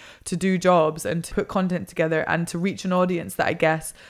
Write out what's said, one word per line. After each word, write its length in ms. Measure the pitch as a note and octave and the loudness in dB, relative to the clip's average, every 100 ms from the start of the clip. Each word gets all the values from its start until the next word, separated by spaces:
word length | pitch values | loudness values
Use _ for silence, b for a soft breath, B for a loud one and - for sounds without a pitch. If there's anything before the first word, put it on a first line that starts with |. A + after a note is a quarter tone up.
| B B | B B
to 120 | - F3 | -8 -2
do 180 | F#3+ F#3 | 0 2
jobs 480 | F3+ F3 D#3 D#3 | 6 6 4 0
and 180 | - E3+ | -4 -4
to 100 | E3 | -4
put 140 | - G3+ | -4 -2
content 380 | G3 F#3 C#3 - | 0 0 -2 -4
together 360 | - D#3+ D#3+ - | -2 0 0 0
and 220 | E3 E3 | -2 -2
to 80 | E3+ | -2
reach 300 | F#3+ F#3 F#3 | -4 -4 -2
an 80 | |
audience 400 | F3+ F#3 E3+ F3+ | 2 2 0 -4
that 120 | - - | -2 -2
I 60 | |
guess 400 | E3+ D#3+ D#3+ - - | 2 2 0 -4 -14